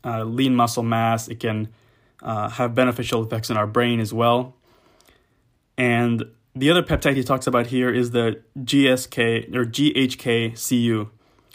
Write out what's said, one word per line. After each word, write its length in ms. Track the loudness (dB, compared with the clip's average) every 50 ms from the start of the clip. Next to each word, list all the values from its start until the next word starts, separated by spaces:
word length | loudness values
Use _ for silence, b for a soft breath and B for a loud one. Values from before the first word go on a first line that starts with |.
| -8
uh, 200 | -6 -6 -4 -6
lean 320 | -4 -2 0 2 2 4
muscle 260 | 4 2 2 2 -2
mass. 460 | 0 0 0 2 2 2 0 0 -4 -8
It 100 | -10 -6
can, 300 | -4 -4 -2 -4 -6 -6 b b b b b b b b b b
uh, 280 | -8 -6 -4 -4 -4 -6
have 260 | -4 -4 -4 -2 2
beneficial 480 | 2 2 2 0 -2 -4 -2 -2 -2
effects 260 | -2 -2 -6 -6 -4 -2
in 80 | -2
our 100 | -2 -2
brain 340 | 0 0 0 2 2 2 0
as 120 | -2 -2
well. 440 | 0 2 2 4 4 2 0 -4 -12 _ b b b b b b b b b b b b b b b b b b _ _ _ _ _ -2
And 460 | 0 2 2 2 2 0 0 -2 -4 -8 -12 _ _ _
the 160 | _ 0 2 4
other 120 | 4 4
peptide 320 | 2 2 -2 0 0 0 0
he 80 | 0
talks 240 | 0 0 -2 0 0
about 220 | 0 2 2 0 0
here 260 | 0 0 0 2 2
is 160 | 0 0 0
the 320 | 0 0 0 0 -2 -4 -12 _ _ -12 -4
G 240 | 0 2 4 6 6
S 180 | 4 2 0
K 420 | -6 -2 -2 0 0 0 -2 -4 -4 -4
or 100 | -4 -4
G 280 | -2 -2 0 0 2 2
H 240 | 2 0 0 -2 -4
K 340 | -2 -2 0 0 0 -2 -6
C 220 | -8 -4 0 0 2
U. 320 | 2 2 0 0 -2 -6 -12 b b b b b b b b